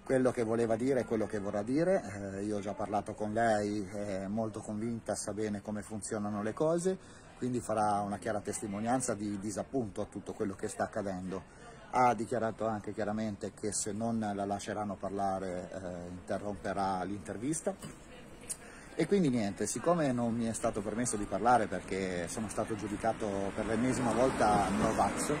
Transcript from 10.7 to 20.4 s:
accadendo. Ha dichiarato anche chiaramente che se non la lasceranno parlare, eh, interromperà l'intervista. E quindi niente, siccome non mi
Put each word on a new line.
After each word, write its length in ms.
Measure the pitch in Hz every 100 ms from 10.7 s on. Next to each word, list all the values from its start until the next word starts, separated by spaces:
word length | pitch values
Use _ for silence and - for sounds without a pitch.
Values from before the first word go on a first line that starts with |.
| -
accadendo. 760 | 101 110 98 92 92 92 - - - - -
Ha 200 | 123 127
dichiarato 520 | 110 113 117 110 - 110
anche 260 | 107 104
chiaramente 600 | 101 101 107 110 101 101
che 200 | - 107
se 200 | 95 107
non 260 | 101 117 113
la 260 | 104 98
lasceranno 520 | 101 101 - 104 104 95
parlare, 760 | 95 98 98 95 95 90 90
eh, 380 | 95 92 87 87
interromperà 960 | 90 - 98 101 95 104 95 95 92
l'intervista. 680 | 90 104 90 98 131 160 202 190 - - - - - - - - - - -
E 120 | - 165
quindi 240 | 202 156
niente, 360 | 123 101 95 104
siccome 460 | 120 165 175 147
non 220 | 123 117
mi 120 | 113